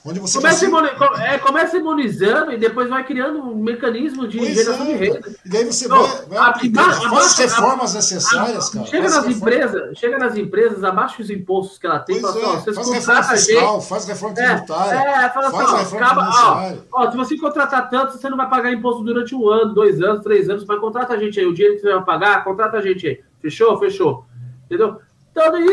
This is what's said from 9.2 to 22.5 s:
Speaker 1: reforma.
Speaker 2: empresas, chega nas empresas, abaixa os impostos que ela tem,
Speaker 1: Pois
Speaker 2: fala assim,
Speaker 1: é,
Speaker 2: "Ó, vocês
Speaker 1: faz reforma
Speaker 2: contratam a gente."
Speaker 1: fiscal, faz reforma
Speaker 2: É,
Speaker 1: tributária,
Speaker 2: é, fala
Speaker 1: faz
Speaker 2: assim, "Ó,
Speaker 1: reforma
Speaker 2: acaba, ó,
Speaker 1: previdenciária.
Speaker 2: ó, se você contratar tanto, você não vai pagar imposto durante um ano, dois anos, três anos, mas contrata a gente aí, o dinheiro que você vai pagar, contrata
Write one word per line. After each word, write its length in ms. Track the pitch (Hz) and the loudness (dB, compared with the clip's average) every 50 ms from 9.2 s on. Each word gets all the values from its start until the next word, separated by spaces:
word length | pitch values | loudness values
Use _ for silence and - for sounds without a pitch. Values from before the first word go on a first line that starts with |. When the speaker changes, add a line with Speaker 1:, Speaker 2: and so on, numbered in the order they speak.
| 247 | 0
Speaker 1:
reforma. 240 | 247 240 208 190 233 247 | 0 -2 0 0 0 2
Speaker 2:
empresas, 440 | 294 277 220 - 127 - - - - | 2 0 -2 -4 -6 -8 -8 -10 -4
chega 200 | 240 240 269 269 | -4 -2 -2 0
nas 180 | 240 226 214 | -2 -2 -2
empresas, 460 | 208 175 - - 208 233 226 208 190 190 | -4 -6 -2 0 2 2 2 0 -2 -4
abaixa 380 | 185 180 202 247 254 - - | -2 -2 -2 -2 -4 -6 -10
os 80 | 214 190 | -10 -10
impostos 480 | 202 190 180 - 185 190 190 190 - - | -10 -8 -4 -2 -2 -2 -2 -6 -12 -8
que 80 | - | -4
ela 120 | 165 156 147 | -4 -4 -4
tem, 180 | - - 190 226 | -2 -4 -4 -4
Speaker 1:
Pois 120 | 233 190 190 | -2 -4 -4
Speaker 2:
fala 0 | |
assim, 60 | 226 | -2
Speaker 1:
é, 140 | 226 202 170 | -2 -2 -2
Speaker 2:
"Ó, 40 | 151 | -2
vocês 140 | - 220 208 | -4 -6 -6
Speaker 1:
faz 140 | 226 240 247 | -4 -4 -2
reforma 100 | 247 240 - 240 240 277 | -2 -2 2 2 2 2
Speaker 2:
contratam 100 | 269 - | 2 2
a 60 | 240 | 2
gente." 100 | 202 196 | 2 4
Speaker 1:
fiscal, 340 | 202 220 240 240 208 214 196 | 4 4 4 4 4 0 -2
faz 220 | - - 185 214 - | -4 -6 -6 -6 -6
reforma 340 | 185 - - 196 214 185 226 | -8 -10 -8 -8 -8 -4 0
Speaker 2:
É, 60 | 247 254 226 | 0 0 0
Speaker 1:
tributária, 440 | 185 - - 156 170 190 202 240 262 | 0 -4 -6 -4 -2 -2 0 0 0
Speaker 2:
é, 320 | 269 277 277 262 247 247 | 0 0 2 2 2 0
fala 200 | 254 269 269 254 | 0 -2 -2 -2
Speaker 1:
faz 140 | 170 190 185 | 0 2 2
Speaker 2:
assim, 80 | 214 214 | 2 2
"Ó, 20 | |
Speaker 1:
reforma 300 | 202 190 180 190 220 240 | 2 0 -4 -4 0 2
Speaker 2:
acaba, 160 | 254 262 254 | 2 2 2
ó, 320 | 226 - 226 240 - 220 - | 2 2 4 6 6 6 4
Speaker 1:
previdenciária. 300 | 185 190 185 - - - - | 2 -2 -6 -8 -12 -12 -4
Speaker 2:
ó, 180 | - 254 254 233 | -2 0 0 0
se 60 | 233 254 | 0 -2
você 200 | 254 - 311 - | -4 -4 -4 -4
contratar 520 | - 285 285 302 277 269 277 254 254 - | -4 -4 0 0 -2 0 0 -2 -2 0
tanto, 260 | 247 262 269 269 - - | -2 -2 -2 -2 -4 -8
você 100 | - 277 | -8 -6
não 80 | 269 262 | -4 -4
vai 100 | 254 - | -2 0
pagar 220 | 254 254 233 247 | 0 0 0 0
imposto 320 | 247 220 233 247 226 226 214 | -2 -2 -2 -2 -2 -2 -4
durante 280 | 233 233 240 233 - 269 | -2 -2 -2 -2 -4 -4
um 140 | 254 220 208 | 0 2 4
ano, 260 | 214 226 226 208 - | 4 4 2 2 2
dois 260 | 202 220 202 170 151 | 4 4 4 4 4
anos, 240 | 175 208 214 208 - | 2 0 0 0 0
três 240 | 208 214 196 165 180 | 2 2 2 2 0
anos, 160 | 202 208 202 | -2 -4 -4
mas 140 | 202 208 208 | -4 -4 -2
contrata 320 | 220 220 214 240 247 247 | -4 -4 -4 -4 -4 -2
a 60 | 240 208 | -2 -2
gente 200 | 214 208 208 202 | -2 -2 -2 0
aí, 80 | 185 | 0
o 80 | 180 170 | 0 2
dinheiro 220 | 165 202 208 208 | 4 4 2 2
que 60 | 202 | 2
você 100 | 202 202 196 | 0 0 0
vai 100 | 185 185 | 0 0
pagar, 380 | 185 165 160 196 208 202 190 | 0 0 2 2 2 2 2
contrata 360 | - 196 | 0 -2